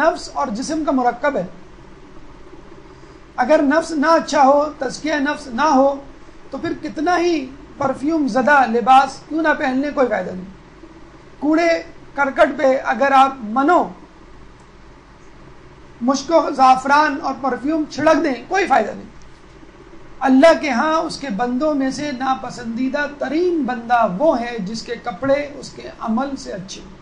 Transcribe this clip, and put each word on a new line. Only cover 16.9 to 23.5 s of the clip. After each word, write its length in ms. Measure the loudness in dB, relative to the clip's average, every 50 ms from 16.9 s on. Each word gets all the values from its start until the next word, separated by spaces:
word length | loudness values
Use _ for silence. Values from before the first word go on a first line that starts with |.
| 4 4 4 2 0
और 160 | -4 -6 -6 -6
परफ्यूम 520 | -4 -4 -4 -4 -2 -2 -2 -2 -2 -4
छिड़क 320 | -4 -4 0 2 2 2
दें, 300 | 2 2 -2 -4 -6 -6
कोई 180 | -4 -2 -2 0
फ़ायदा 260 | 2 2 2 0 0 -6
नहीं। 120 | -12 -14 -18 -20 -20 -20 -20 -20 -20 -20 -20 -20 -20 -20 -20 -20 -20 -20 -20 -20 -20 -20 -20 -8 -2
अल्लाह 320 | 0 4 6 8 8 8 6
के 140 | 4 2
यहाँ 340 | -2 0 0 0 0 0 0
उसके 280 | -2 -4 -8 -8 -8 -6
बंदों 420 | -4 -2 -2 -2 -2 -2 0 0 0
में 180 | 0 -2 -2
से 200 | -4 -4 -6 -8
नापसंदीदा 920 | -6 -4 -4 -4 -4 -4 -6 -10 -12 -10 -10 -8 -4 -4 -4 -2 -2 -4 -4 -6 -6 -6
तरीन 460 | -6 -4 -2 0 0 0